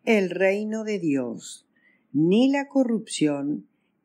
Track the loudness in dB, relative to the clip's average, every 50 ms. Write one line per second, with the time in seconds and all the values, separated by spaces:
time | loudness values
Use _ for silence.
0 | _ 2 2 2 2 0 0 2 2 2 2 0 -2 -6 -6 -6 -6 -6 -4 -2
1 | 0 0 0 0 -2 -4 -8 -10 -14 -16 -20 -20 _ _ _ _ _ _ _ _
2 | _ _ 0 2 4 4 4 4 4 4 2 0 -2 -2 0 0 0 2 0 -4
3 | -6 -8 -4 -2 -2 0 0 -2 -4 -6 -6 -6 -8 _ _ _ _ _ _ _
4 | _